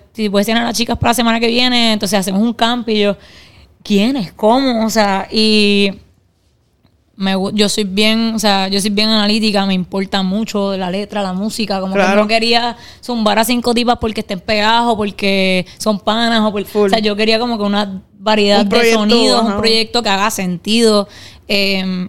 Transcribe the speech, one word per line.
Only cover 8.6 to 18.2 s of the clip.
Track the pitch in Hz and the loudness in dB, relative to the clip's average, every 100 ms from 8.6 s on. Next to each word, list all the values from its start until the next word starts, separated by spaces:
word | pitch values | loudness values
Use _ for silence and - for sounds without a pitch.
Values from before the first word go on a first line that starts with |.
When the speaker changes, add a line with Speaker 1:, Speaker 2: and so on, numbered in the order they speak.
| 190 | 0
Speaker 1:
yo | 202 | -2
soy | 208 | -2
bien | 202 214 | 0 0
analítica, | 220 208 220 214 202 196 | 2 2 2 2 0 0
me | 190 | 0
importa | 175 196 196 202 | -2 -6 -4 -2
mucho | 185 202 220 208 196 190 | -2 -2 -2 -2 -2 -4
la | 180 | -4
letra, | 185 202 208 | -6 -6 -6
la | 190 | -4
música, | 185 214 - 208 196 | -4 -6 -4 -4 -4
como | 190 | -2
que | 190 | 0
Speaker 2:
Claro. | 185 208 | 2 2
Speaker 1:
no | 208 | 2
quería | 226 226 233 240 233 - - | 0 2 0 0 -6 -14 -14
zumbar | - 240 214 202 | -8 -2 0 2
a | 226 | 2
cinco | 247 240 | 0 0
tipas | 240 240 233 | 0 0 0
porque | 226 214 | -2 -6
estén | - 196 | -8 -8
pegadas | - 214 214 233 233 | -4 0 2 2 2
o | 214 | 0
porque | 208 190 196 196 190 185 175 - | -4 -4 -2 0 2 0 -4 -6
son | 214 208 | -4 -2
panas | - 220 233 226 | -2 0 0 0
o | 214 | 0
por, | 202 190 | -2 -4
Speaker 2:
Full. | 208 202 | 0 2
Speaker 1:
o | |
sea, | 226 | 2
yo | 208 208 | 0 0
quería | 220 220 | 0 0
como | 247 226 | 0 -2
que | |
una | 202 202 208 190 - | -2 -2 -2 -8 -14
variedad | - | -6